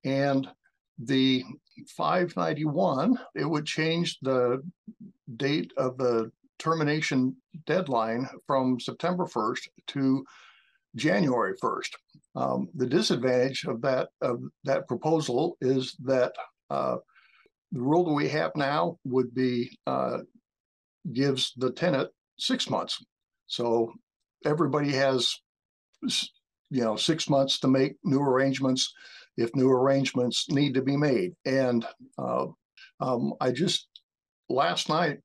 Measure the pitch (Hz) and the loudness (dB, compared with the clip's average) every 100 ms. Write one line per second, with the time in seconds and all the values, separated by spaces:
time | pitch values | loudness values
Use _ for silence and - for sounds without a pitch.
0 | 135 135 143 135 135 - _ _ _ - | -2 0 2 0 -2 -12 _ _ _ -16
1 | 117 135 131 127 - - _ - - - | -2 2 4 2 -2 -16 _ -20 -20 -4
2 | 151 175 175 185 165 151 151 147 190 131 | 0 0 0 0 -2 0 -2 0 0 2
3 | 180 254 - - 147 151 147 - 160 165 | 2 0 -2 -6 -2 -2 -2 -2 0 0
4 | 170 - 127 131 123 127 156 - - - | -2 -2 0 2 2 0 -6 -16 -20 -20
5 | - _ - 113 139 156 175 - 131 127 | -20 _ -16 -4 -2 -2 -2 -2 -2 0
6 | 127 113 113 _ _ _ 160 160 147 151 | 0 0 -2 _ _ _ -2 0 0 0
7 | 151 131 127 - _ 165 - 165 160 123 | 0 0 0 -2 _ -20 -2 -2 0 0
8 | 113 113 131 - - 139 127 127 - 117 | 0 -2 -4 -10 -2 0 2 0 -4 -4
9 | 170 180 165 - 110 123 - _ - 143 | -2 -2 -2 -2 -2 -4 -8 _ -10 -2
10 | 135 135 - - - - _ _ _ 117 | 2 2 -2 -20 -20 -20 _ _ _ -2
11 | 139 196 156 123 98 98 117 - - - | 2 2 2 2 0 -2 -4 -4 -8 -12
12 | _ - _ 135 131 131 135 151 127 151 | _ -20 _ -4 -2 -2 -4 -4 0 2
13 | 220 139 127 127 127 131 - 117 135 127 | 2 0 2 2 2 -2 -6 -4 0 -2
14 | - _ 139 120 131 _ 139 139 - 123 | -2 _ -4 -4 -8 _ -2 -2 0 -4
15 | 156 160 151 123 156 - 131 135 127 - | 2 0 2 0 0 0 0 0 0 -8
16 | 127 131 123 - - _ _ 69 65 62 | 0 2 2 -2 -14 _ _ -2 -2 -4
17 | - _ _ _ _ _ _ 139 127 160 | -8 _ _ _ _ _ _ -4 2 2
18 | 175 143 151 147 160 - 139 151 170 170 | 2 0 0 0 -2 0 0 0 -2 -4
19 | 135 123 123 117 127 123 120 - - 131 | -2 0 0 0 0 0 -4 -6 -4 -2
20 | 127 - - _ _ _ _ _ _ _ | -2 -4 -8 _ _ _ _ _ _ _
21 | 175 120 139 131 - - 127 123 165 135 | -8 0 0 0 -4 -2 -4 0 0 0
22 | - _ _ _ - 254 - 98 85 - | -2 _ _ _ -4 -2 -2 -4 -4 -10
23 | - _ _ _ _ - 117 117 113 - | -12 _ _ _ _ -4 0 2 0 -4
24 | _ _ _ _ 151 151 151 147 143 131 | _ _ _ _ -2 2 2 2 0 2
25 | 135 131 120 - _ _ _ _ _ _ | 2 2 0 -4 _ _ _ _ _ _
26 | 277 - - _ _ _ _ 131 113 107 | -4 -4 -4 _ _ _ _ -2 0 0
27 | - 160 - 143 135 - 135 131 135 - | 0 0 2 2 2 0 2 4 2 0
28 | 196 135 143 127 139 131 135 131 - - | 0 0 2 2 2 2 0 0 -2 -6
29 | - - - - 117 139 131 127 135 139 | -20 -20 -16 -4 -2 4 4 6 4 4
30 | 127 - 123 117 - 139 147 127 127 139 | 2 0 0 0 0 2 2 2 0 2
31 | 147 117 90 - - 135 131 120 117 - | 2 2 0 -4 -2 2 2 0 -2 -12
32 | - - 127 123 131 - _ - - _ | -18 -8 -4 -2 -4 -8 _ -20 -20 _
33 | 139 123 131 - 131 123 170 - - - | -2 0 -2 -2 -2 0 0 -2 -6 -20
34 | _ _ _ _ _ 127 165 180 - 156 | _ _ _ _ _ 0 2 0 0 0
35 | 170 143 | 0 -2